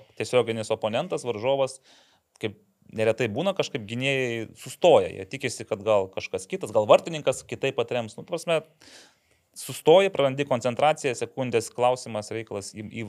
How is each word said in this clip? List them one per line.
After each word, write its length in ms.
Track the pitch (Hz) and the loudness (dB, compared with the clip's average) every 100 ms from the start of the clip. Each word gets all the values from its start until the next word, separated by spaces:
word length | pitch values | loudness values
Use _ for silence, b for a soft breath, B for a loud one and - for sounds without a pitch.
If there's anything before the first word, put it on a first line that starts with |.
| - | -4
tiesioginis 600 | - 110 127 113 113 104 | -10 0 0 2 -2 -4
oponentas, 480 | 110 107 117 180 156 | -2 -2 -2 -4 -6
varžovas, 560 | 123 104 123 135 131 - b b b b b _ | -6 -4 0 0 0 -4 b b b b b _
kaip 180 | 110 101 _ _ _ | -10 -10 _ _ _
neretai 420 | 110 110 110 120 | -2 0 0 -2
būna, 240 | 107 190 | -2 -2
kažkaip 320 | 185 143 131 101 | -2 -4 -6 -8
gynėjai 640 | 120 135 135 123 117 110 - | -4 -2 -2 -2 -4 -8 -14
sustoja. 580 | 139 - 180 123 90 | -18 2 6 8 6
Jie 160 | 98 95 | -4 -12
tikisi, 320 | 135 123 - | -8 -8 -8
kad 160 | 110 104 | -6 -4
gal 320 | 101 104 95 | 2 2 2
kažkas 400 | - - 92 - | -6 -8 -8 -8
kitas, 240 | 95 110 | -10 -4
gal 160 | 107 107 | 2 6
vartininkas 560 | 185 - 156 139 - - | 6 4 -4 -2 -2 -4
kitaip 320 | 120 135 131 | -6 -4 -2
atrems. 400 | 113 120 110 - | -2 -4 -6 -10
Nu, 80 | - | -10
ta 80 | |
prasme, 260 | 170 - 160 151 _ B B B B B B _ - | -8 -2 -4 -4 _ B B B B B B _ -18
sustoji, 540 | - 131 - 180 196 | -14 0 6 8 6
prarandi 320 | - 139 135 | 2 0 0
koncentraciją, 680 | 139 123 123 117 147 156 139 | -2 -2 -2 2 2 2 -2
sekundės 540 | 117 117 - 127 113 110 | -4 -6 -6 -2 0 -2
klausimas, 600 | - 123 127 117 107 104 | 0 2 2 -4 -8 -8
reikalas, 420 | 113 113 101 98 | -10 -8 -10 -10
į, 80 | 104 | -12
į, 200 | 107 113 | -12 -10